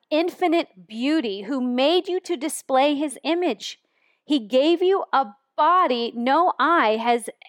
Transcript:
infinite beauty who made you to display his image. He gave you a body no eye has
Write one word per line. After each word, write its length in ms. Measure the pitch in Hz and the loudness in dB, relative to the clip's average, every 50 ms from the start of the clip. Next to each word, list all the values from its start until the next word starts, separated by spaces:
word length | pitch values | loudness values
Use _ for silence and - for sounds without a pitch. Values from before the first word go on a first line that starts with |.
| _ - | _ -4
infinite 800 | 311 302 339 359 - - 370 339 311 339 285 - _ 185 175 - | -2 -2 -2 -2 -2 -2 0 0 2 0 -2 -4 _ -20 -20 -16
beauty 540 | 220 226 247 285 311 320 240 220 190 202 | -10 -6 -2 0 0 0 -2 -4 -6 -8
who 180 | 196 202 285 262 | -6 -6 -4 -4
made 480 | 247 247 247 247 269 294 349 370 339 381 | -4 -2 0 2 2 2 2 2 0 -2
you 140 | 349 370 | -4 -6
to 160 | - - 349 247 | -4 -6 -6 -6
display 580 | 269 311 - - - - 269 262 269 302 294 | -6 -6 -8 -8 -6 -2 0 2 2 2 0
his 240 | 269 311 294 262 - - | -2 -4 -6 -8 -8 -6
image. 560 | 262 330 349 359 320 220 - - - - - _ _ _ _ _ _ _ _ _ | -4 -2 -2 -2 -2 -4 -4 -8 -14 -14 -16 _ _ _ _ _ _ _ _ _
He 160 | - 302 277 | -2 -2 -2
gave 420 | 220 196 254 254 277 320 339 330 | -2 0 0 2 2 2 2 2
you 220 | 381 370 392 370 - - | 2 2 2 0 0 0
a 220 | - 269 269 208 - _ _ _ _ - | 0 0 0 -2 -6 _ _ _ _ 0
body 560 | 302 320 349 370 349 311 247 240 233 - - | 2 4 4 4 4 2 0 -2 -4 -4 -6
no 380 | 233 233 262 277 320 359 359 - - | -4 -2 0 2 2 2 2 0 0
eye 380 | 254 302 349 330 254 214 220 | 0 2 2 2 2 2 0
has 340 | 226 226 240 240 240 226 - - _ - | 0 0 0 0 0 -2 -8 -16 _ -20